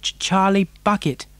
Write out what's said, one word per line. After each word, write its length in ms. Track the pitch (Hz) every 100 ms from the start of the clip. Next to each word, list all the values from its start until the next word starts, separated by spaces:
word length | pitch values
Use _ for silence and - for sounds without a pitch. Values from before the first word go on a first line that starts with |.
Ch-, 160 | - -
Charlie 500 | - 190 190 196 190 -
Bucket. 420 | - 208 - 127 -